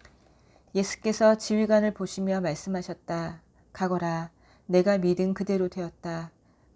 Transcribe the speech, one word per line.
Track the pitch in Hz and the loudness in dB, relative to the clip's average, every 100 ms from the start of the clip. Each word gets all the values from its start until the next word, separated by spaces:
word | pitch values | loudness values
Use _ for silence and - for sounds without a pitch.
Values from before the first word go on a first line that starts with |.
| - _ _ _ _ _ _ | -20 _ _ _ _ _ _
예수께서 | 190 196 - 220 214 220 220 | -2 -2 -2 -4 4 4 4
지휘관을 | - 214 214 214 208 | 2 0 4 4 2
보시며 | 202 185 - 190 190 | -2 -6 -4 -2 0
말씀하셨다. | 175 160 196 185 175 170 - 170 165 165 _ _ _ | -2 -4 -4 -6 -6 -10 -8 -6 -6 -10 _ _ _
"가거라. | - 185 175 170 165 165 _ _ _ - | -4 -2 0 -2 -4 -6 _ _ _ 2
내가 | 180 185 202 | 4 4 4
믿은 | 175 180 190 | 2 2 0
그대로 | 190 196 196 180 | -2 -2 -2 -2
되었다." | - 170 - 175 165 165 - _ _ _ | -4 -10 -10 -10 -10 -10 -16 _ _ _